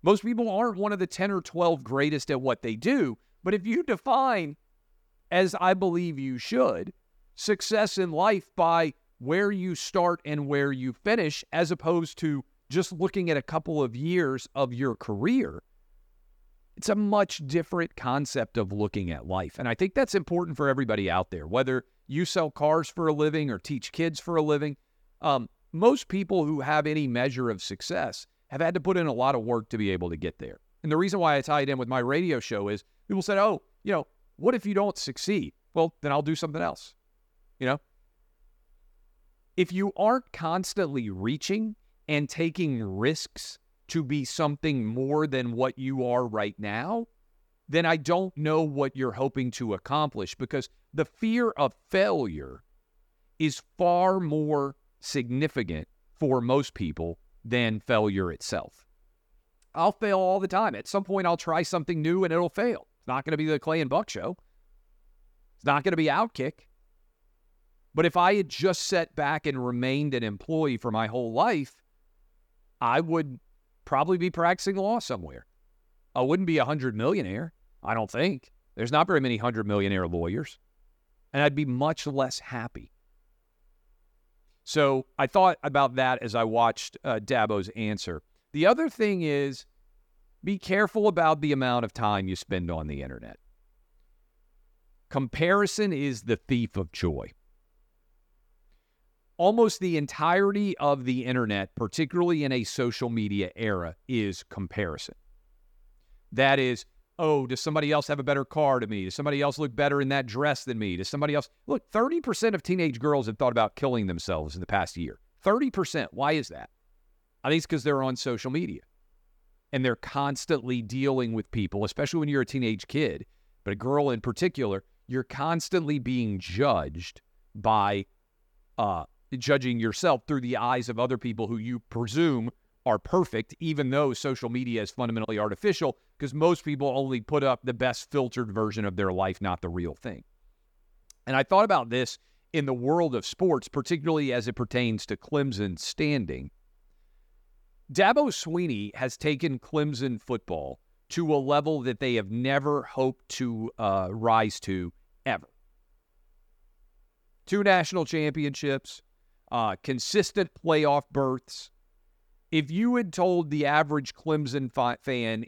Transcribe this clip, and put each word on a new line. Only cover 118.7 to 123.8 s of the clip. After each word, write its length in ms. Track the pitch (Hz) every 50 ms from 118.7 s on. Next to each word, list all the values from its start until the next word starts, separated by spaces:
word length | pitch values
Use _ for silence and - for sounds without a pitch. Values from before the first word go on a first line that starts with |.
| 98 - _ _ _ _ _ _ _ _ _ _ _ _ _ _ _ _ _ _
And 120 | - 135 127
they're 120 | 127 117
constantly 880 | - - - - 143 139 143 143 - - - 165 139 110 123 127 123 113
dealing 500 | 104 117 131 135 139 135 131 123 117 113
with 160 | 110 104 _
people, 340 | - 117 101 90 - 101 104
especially 360 | 110 - - 151 135 - 170
when 100 | 151 147
you're 140 | 143 139 127
a 20 |
teenage 420 | - - 135 127 113 110 95 - _
kid, 380 | - 139 156 117 78 73 - _ _ _ _ _ _ _ _
but 100 | 101 104
a 20 |
girl 360 | 107